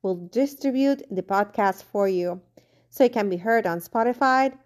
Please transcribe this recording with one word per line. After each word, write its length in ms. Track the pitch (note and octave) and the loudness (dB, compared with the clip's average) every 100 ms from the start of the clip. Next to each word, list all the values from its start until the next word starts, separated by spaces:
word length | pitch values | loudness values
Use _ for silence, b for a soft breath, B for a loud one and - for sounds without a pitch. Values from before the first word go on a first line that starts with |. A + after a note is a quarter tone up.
will 260 | G3 F3+ F3 | -4 -6 -4
distribute 720 | A#3+ C#4 C#4 C#4 C4 C#4 C#4 - | -2 -2 -2 -2 2 2 0 -4
the 120 | F#3 | -8
podcast 600 | F3+ G3 G3+ - G3+ F#3+ | -2 -2 0 0 0 0
for 240 | - G3+ G3 | -6 -2 0
you, 320 | F#3 F3 F#3 _ b b b b | 0 -4 -6 _ b b b b
so 160 | - | 2
it 80 | B3 | 2
can 160 | A#3+ G#3 | 2 -2
be 80 | F3+ | -2
heard 300 | G#3 A3+ F#3 | 0 0 0
on 140 | E3+ | -4
Spotify 760 | - A#3 A#3 B3 C4+ C4 C4+ C4+ | -4 -2 0 0 2 2 0 -4